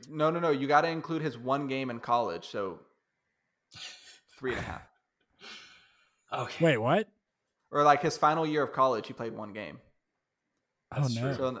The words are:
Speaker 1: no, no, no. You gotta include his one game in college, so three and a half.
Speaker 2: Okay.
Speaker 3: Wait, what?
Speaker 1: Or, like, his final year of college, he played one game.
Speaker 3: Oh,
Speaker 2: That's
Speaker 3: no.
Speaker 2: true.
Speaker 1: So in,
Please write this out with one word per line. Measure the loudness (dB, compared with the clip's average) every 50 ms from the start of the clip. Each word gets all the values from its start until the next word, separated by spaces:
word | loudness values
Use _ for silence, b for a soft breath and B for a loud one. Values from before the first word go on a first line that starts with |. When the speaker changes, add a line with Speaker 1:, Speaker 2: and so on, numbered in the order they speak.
| -16 -12
Speaker 1:
no, | -2 0 2 2
no, | 2 2
no. | 2 2
You | 2 2 2
gotta | 4 4 4 4 4
include | -2 -4 -6 -4 -4 -2 -2
his | -4 -4 -4
one | -2 0 0 0 0 -2
game | -4 -4 -4 -6
in | -6 -8
college, | -2 0 2 2 2 0 -4 -6 -8
so | -8 -6 -6 -6 -6 -6 -10 -16 _ _ _ _ _ _ _ _ _ _ _ _ _ _ _ _ _ B B B B B B B B B B B _ -18 -8
three | -6 -6 -4
and | -4
a | -6
half. | -8 -10 -12 -14 -18 _ _ _ _ _ _ _ _ _ B B B B B B B B B B B B B B B B B _ _ -6
Speaker 2:
Okay. | -4 -4 -6 -2 2 4
Speaker 3:
Wait, | 4 4 4
what? | 4 4 2 2 2 -2 _ _ _ _ _ _ _ _ _ _ _ _ 0
Speaker 1:
Or, | 4 6
like, | 8 6 6 4
his | 0 0 2
final | 2 4 4 2 0
year | 0 0 0 0
of | 0 2
college, | 2 4 4 4 0 -2
he | -6 -10
played | -8 -8 -8 -8
one | -10 -12 -12 -10
game. | -10 -10 -12 -12 -16 -20 _ _ _ _ _ _ _ _ _ _ _ _ _ _ _ _ _ _ _ _ _ -4
Speaker 3:
Oh, | -2 -2
Speaker 2:
That's | 0 0
Speaker 3:
no. | -2 -2
Speaker 2:
true. | -2 -2
Speaker 1:
So | -2 -2 -2
in, | -2 -6